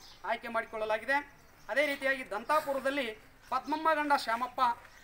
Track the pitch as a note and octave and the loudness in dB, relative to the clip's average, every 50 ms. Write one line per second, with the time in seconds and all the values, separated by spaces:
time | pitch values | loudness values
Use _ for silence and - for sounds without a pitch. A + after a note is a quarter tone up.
0 | - - - - - F#3+ A#3 A#3 - A#3 A3+ A3+ A3 - - A3 G#3+ A3 G#3+ A3 | -16 -20 -16 -8 -6 -4 -4 -4 -4 -4 -4 -4 -4 -4 -4 -4 -2 0 0 0
1 | A3 A#3+ C#4 C#4+ C#4+ - - - - - - - - - G#3+ C4 D4+ C#4+ C#4 C4+ | 0 0 0 0 0 -4 -12 -20 -20 -20 -20 -16 -10 -2 2 2 2 2 0 0
2 | C4+ C4+ C4+ C4 C4 - G3 G#3+ A#3+ - D4 D#4 D4+ C#4 C4+ C4+ A#3+ C#4 C#4 C#4+ | 0 0 0 0 -2 -6 -6 -4 0 2 2 2 2 2 -2 0 0 0 0 0
3 | B3+ A3 G#3+ - - - - - - - - C4 - C4+ D4+ D#4 D#4+ D#4+ D#4+ D4+ | -2 -4 -6 -10 -14 -20 -20 -20 -8 -4 -4 -4 -2 -2 -4 0 2 4 4 4
4 | D4 D4 C#4+ C4+ - - A3+ A#3 B3 B3 - - B3+ A#3+ A#3+ - - - - - | 4 4 2 2 2 0 -2 -2 -2 -4 0 2 2 2 2 0 -8 -18 -20 -20